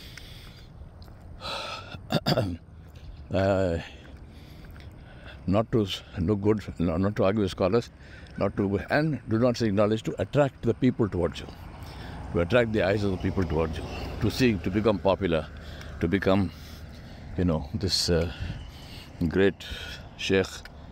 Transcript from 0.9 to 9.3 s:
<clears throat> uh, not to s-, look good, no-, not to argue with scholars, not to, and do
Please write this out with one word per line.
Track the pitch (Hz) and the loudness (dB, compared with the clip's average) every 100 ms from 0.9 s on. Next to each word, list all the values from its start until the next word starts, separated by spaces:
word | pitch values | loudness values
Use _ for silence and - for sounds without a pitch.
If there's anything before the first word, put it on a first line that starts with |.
| - - - - - - - - - - - - | -18 -18 -18 -16 -14 -10 -8 -8 -10 -12 -12 -2
<clears throat> | 151 - - 98 87 - - - - - - - | 0 2 2 0 -4 -10 -20 -18 -18 -16 -14 -2
uh, | 90 95 95 92 85 - - - - - - - - - - - - - - - - 90 | 2 4 4 4 0 -4 -14 -18 -18 -18 -18 -18 -18 -16 -16 -16 -16 -18 -16 -16 -8 0
not | 101 113 | 2 4
to | 120 | 2
s-, | 98 - - - | 2 -2 -6 -2
look | 85 107 | 0 2
good, | 101 107 - - | 4 2 0 -2
no-, | 85 80 | 0 2
not | 98 107 | 2 4
to | |
argue | 95 107 | 4 4
with | 95 | 2
scholars, | - 95 117 - - - - - - | 2 4 4 0 -8 -18 -18 -12 -2
not | 98 - | 0 2
to, | 98 98 - | 2 2 2
and | 139 156 131 | 2 2 0
do | - | 0